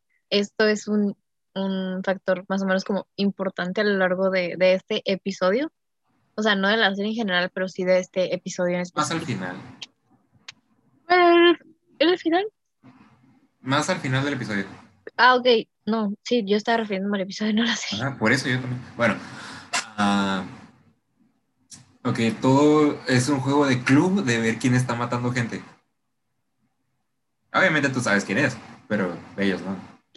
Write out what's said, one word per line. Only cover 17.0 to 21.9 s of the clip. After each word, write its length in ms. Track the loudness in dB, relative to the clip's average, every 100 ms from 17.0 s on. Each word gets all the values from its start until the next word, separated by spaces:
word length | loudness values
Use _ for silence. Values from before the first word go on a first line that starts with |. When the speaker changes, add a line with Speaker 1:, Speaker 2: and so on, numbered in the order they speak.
| -4 -4
Speaker 1:
al 40 |
episodio, 280 | -4 -4 -2
no 100 | 0
a 40 | 0
la 100 | -2
serie. 280 | -6 -6
Speaker 2:
Ajá, 140 | -6 -2
por 140 | 0
eso 160 | 0 0
yo 100 | -4
también. 200 | -4 -8 -10 -2
Bueno, 200 | 0 -2 -8 -16 -16 -16 -8 -8 -6 -2
ah, 460 | 0 2 0 -2 -6 -12 -20 _ _ _ _ _ _ _ _ _ _ -20 -20